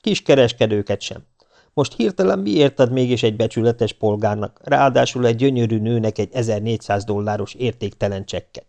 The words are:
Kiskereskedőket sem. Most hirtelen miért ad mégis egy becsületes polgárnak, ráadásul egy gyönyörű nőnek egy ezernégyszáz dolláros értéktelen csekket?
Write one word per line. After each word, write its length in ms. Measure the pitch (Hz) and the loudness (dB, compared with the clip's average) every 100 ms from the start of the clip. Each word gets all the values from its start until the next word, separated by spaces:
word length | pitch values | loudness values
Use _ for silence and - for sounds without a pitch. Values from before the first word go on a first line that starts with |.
Kiskereskedőket 1000 | - 202 - 139 117 - 113 104 98 98 | -2 -2 4 4 4 2 0 0 -2 -6
sem. 240 | - - - _ _ _ _ | -6 -14 -18 _ _ _ _
Most 200 | - 135 | -4 -2
hirtelen 460 | - 220 190 190 190 | 0 -2 0 0 0
miért 400 | 196 185 139 - | 0 2 2 4
ad 120 | 127 | 2
mégis 320 | 131 127 120 | 2 0 2
egy 120 | 117 107 | 0 0
becsületes 580 | 117 - 113 117 110 | -2 0 0 0 -2
polgárnak, 640 | - 110 104 107 104 101 _ | -2 -2 0 -2 -2 -6 _
ráadásul 600 | - 139 139 123 127 127 123 | -2 2 4 2 0 0 0
egy 100 | 117 | 2
gyönyörű 440 | 135 127 113 113 | 0 2 0 0
nőnek 380 | 110 117 110 - | 0 0 -2 -4
egy 160 | 104 | -6
ezernégyszáz 680 | 127 113 104 110 110 - 101 | -4 -2 -2 -2 -4 -2 -4
dolláros 500 | 101 101 104 104 98 | -2 -4 -2 -4 -6
értéktelen 720 | - 120 - 101 - 101 98 101 | -6 -6 -4 -8 -4 -4 -4 -8
csekket? 400 | 92 - - | -10 -10 -18